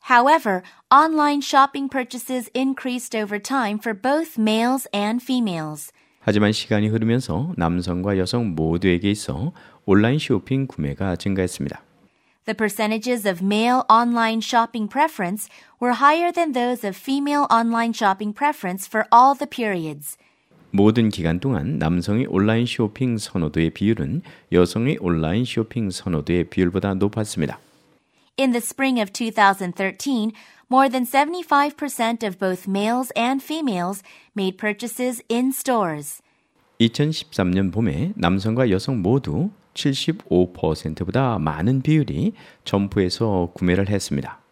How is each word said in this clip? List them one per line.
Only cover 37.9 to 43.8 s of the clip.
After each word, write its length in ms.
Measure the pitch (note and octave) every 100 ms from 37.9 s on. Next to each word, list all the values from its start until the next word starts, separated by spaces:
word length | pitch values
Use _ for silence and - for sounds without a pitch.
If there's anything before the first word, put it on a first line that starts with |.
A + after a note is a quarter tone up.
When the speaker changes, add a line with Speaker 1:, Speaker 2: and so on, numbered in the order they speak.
| C#2+ E3 G#2
Speaker 2:
남성과 520 | E2+ F#2+ G#2+ A#2 B2+
여성 320 | F#2 - B2
모두 500 | F2+ C3 G2+ D#2+ F#3+ - _
칠십오 760 | - D3 C#3 - E3+ - F2+ F2+
퍼센트보다 880 | - E2 D#2 F2 D#2 F#2+ B2 C3 G#2
많은 440 | D#2 D2+ F#2+ C3+
비율이 500 | C#3 D#3 B2+ D2 F3 - - _
점포에서 840 | - G2+ G2+ G#2+ F2+ - A2+ F#2+ F2
구매를 340 | - F2+ F2+